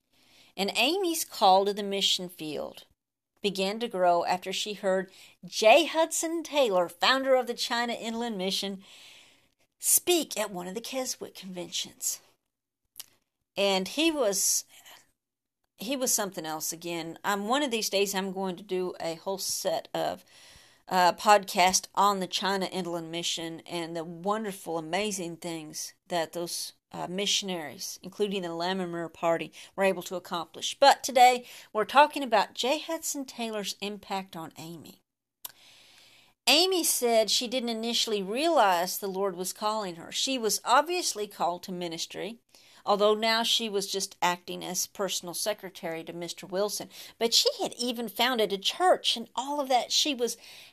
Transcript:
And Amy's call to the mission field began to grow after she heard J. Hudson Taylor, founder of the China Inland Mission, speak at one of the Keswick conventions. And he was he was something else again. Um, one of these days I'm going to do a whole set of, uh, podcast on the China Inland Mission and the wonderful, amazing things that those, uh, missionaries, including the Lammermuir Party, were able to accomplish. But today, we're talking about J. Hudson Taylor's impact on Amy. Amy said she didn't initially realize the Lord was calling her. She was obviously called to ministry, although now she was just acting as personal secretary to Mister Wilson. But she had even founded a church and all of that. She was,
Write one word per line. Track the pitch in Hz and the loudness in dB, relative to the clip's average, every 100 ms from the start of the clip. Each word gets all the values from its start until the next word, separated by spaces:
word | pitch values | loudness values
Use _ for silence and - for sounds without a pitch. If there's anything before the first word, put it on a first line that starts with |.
| _ _ _ _ _ - | _ _ _ _ _ -6
And | 196 - | -2 0
Amy's | 247 381 359 320 - | 0 0 0 -2 -6
call | - 202 190 202 | 4 6 8 6
to | |
the | 202 | 0
mission | 202 196 185 - 180 | -2 0 0 0 -4
field | - 156 - - - - _ _ _ _ _ | -10 -8 -6 -8 -12 -20 _ _ _ _ _
began | 208 190 190 220 | -4 -2 -2 -2
to | 233 | -4
grow | 185 180 175 143 | 2 4 4 2
after | 185 185 | -2 -2
she | 185 214 | -6 -6
heard | 196 196 190 190 - - _ 180 | -4 0 0 0 -10 -20 _ -12
J. | - 320 302 285 | 4 8 8 6
Hudson | 311 320 - 330 330 | 2 0 0 -2 -4
Taylor, | 311 285 247 180 170 | -2 0 2 4 0
founder | - 202 262 269 254 | 2 2 4 4 4
of | 240 | 2
the | |
China | 240 - 233 240 | -4 -2 -2 -2
Inland | 226 220 226 240 202 | -4 -6 -6 -4 -2
Mission, | 190 190 196 196 190 - - - - _ _ _ _ _ | -2 -2 -4 -8 -14 -20 -20 -20 -20 _ _ _ _ _
speak | - - - 349 - 208 | 0 2 4 0 0 -4
at | 196 | -6
one | 180 180 | -6 -10
of | |
the | 202 | -10
Keswick | - 262 254 - - - | -8 -6 -6 -8 -12 -14
conventions. | 185 180 170 - 180 - - - _ _ _ _ _ _ _ - - _ _ _ _ - | -12 -10 -8 -6 -8 -8 -6 -6 _ _ _ _ _ _ _ -20 -20 _ _ _ _ -2
And | 202 190 190 | 0 0 0
he | - 330 | 0 0
was | 302 214 185 - - - - - - _ _ _ _ _ _ _ - | 2 0 2 2 0 -4 -14 -20 -20 _ _ _ _ _ _ _ -12
he | 202 277 | -6 -2
was | 247 | 0
something | 240 202 175 160 | 0 -2 -6 -6
else | 156 - | -6 -6
again. | 165 170 170 165 160 | -6 -6 -6 -6 -6
Um, | 185 202 208 | -2 -2 0
one | 269 | 0
of | 294 | 0
these | 220 208 | 0 0
days | 196 202 190 | 0 0 0
I'm | 196 | -2
going | 185 190 170 | -2 -4 -6
to | |
do | 202 185 180 - | -4 -4 -4 -4
a | 165 165 | -6 -6
whole | - 190 | -6 -4
set | - - - 160 - | -4 -4 -2 -2 -4
of, | 165 160 185 - - - - - _ - | -4 -4 -4 -10 -20 -20 -20 -20 _ -2
uh, | 185 175 | 4 4
podcast | - 220 208 196 208 180 185 - - | 4 6 6 6 4 4 4 0 2
on | 202 196 | 4 2
the | 180 | -2
China | - 190 196 185 | -4 -2 0 -2
Inland | 185 170 170 160 | -4 -4 -6 -6
Mission | 165 170 - 165 165 | -6 -4 -4 -6 -10
and | - 175 165 170 | -10 -8 -6 -6
the | |
wonderful, | 160 170 185 214 214 190 165 165 | -8 -6 -2 -2 -4 -8 -6 -6
amazing | 156 180 214 196 170 165 | -2 -2 -2 -4 -6 -8
things | 175 165 156 165 - - - | -10 -10 -10 -12 -12 -14 -6
that | 175 160 | -4 -4
those, | 170 175 - - - _ | -6 -6 -6 -10 -14 _
uh, | 165 156 | -10 -8
missionaries, | 180 202 - 202 180 147 180 - - | -4 0 0 -2 -6 -8 -10 -12 -12
including | 180 - 208 196 | -12 -4 -2 -2
the | 175 | -4
Lammermuir | 165 175 190 175 170 160 | -4 -2 -2 -2 -4 -8
Party, | - 170 165 156 - - - | -2 0 2 -2 -14 -12 0
were | |
able | 190 180 | 0 0
to | - 180 | -4 -8
accomplish. | - 175 160 - - - | -6 -8 -8 -8 -8 4
But | 277 - | 6 6
today, | - 254 247 247 247 - - | 4 8 8 6 0 -18 -8
we're | 214 214 | -2 4
talking | 262 302 302 | 6 6 4
about | 262 214 - | 2 2 2
J. | - 240 302 | 0 0 0
Hudson | - 320 - 285 262 | -2 -6 -4 -6 -8
Taylor's | - 226 214 196 - | -8 -6 -6 -6 -6
impact | 202 208 - 196 190 170 | -6 -8 -6 -6 -6 -10
on | 160 - | -12 -12
Amy. | 160 165 - - _ _ _ _ - - - - - - - - _ _ - | -12 -14 -16 -20 _ _ _ _ -20 -20 -20 -20 -20 -20 -20 -20 _ _ 4
Amy | 285 370 370 | 4 4 2
said | 330 - 240 226 208 | 0 0 2 4 4
she | - 247 | 0 -2
didn't | 254 240 | -4 -4
initially | 220 233 233 - 208 | -4 -2 -2 0 -2
realize | 190 233 330 311 202 175 185 - | -2 0 2 6 6 4 0 -4
the | 202 | -6
Lord | 190 196 175 | -2 -2 -2
was | 185 | -6
calling | - 214 220 190 170 | -4 -4 -2 -4 -10
her. | - | -10
She | - - 262 | -4 -2 -2
was | 220 - | 0 -2
obviously | - 254 302 359 - 208 208 | 4 4 4 0 -2 -4 -6
called | - 170 175 | -4 -2 -2
to | - | -6
ministry, | 180 175 165 - 160 180 233 _ - - - - | -8 -8 -8 -10 -8 -10 -10 _ -20 -20 -6 0
although | 202 208 214 | 4 4 4
now | 226 226 | 2 2
she | 226 - 226 | 2 2 0
was | 202 190 | -2 -2
just | 190 190 - | -4 -6 -2
acting | 175 175 - 180 | 0 0 -4 -10
as | 165 180 - | -6 -4 -4
personal | - 185 - 175 | -4 -4 -4 -6
secretary | 160 220 208 185 - 170 165 | -6 -4 -4 -8 -10 -8 -8
to | 165 | -8
Mister | 170 170 - 185 | -10 -10 -10 -6
Wilson. | 185 208 - - - - - | -2 -2 -4 -10 -16 -16 -4
But | 226 | 0
she | - 466 587 | 2 2 0
had | 370 - | -4 -4
even | 240 240 226 | -6 -4 -6
founded | - 240 247 202 | 0 0 2 0
a | 196 | 0
church | - - 370 233 - 240 | -4 2 4 4 2 -2
and | 226 - | -4 -6
all | 269 294 | -4 -2
of | 262 | 2
that. | 247 - | 0 2
She | - 302 | 0 0
was, | 247 233 - - - - | 0 -2 -4 -14 -20 -18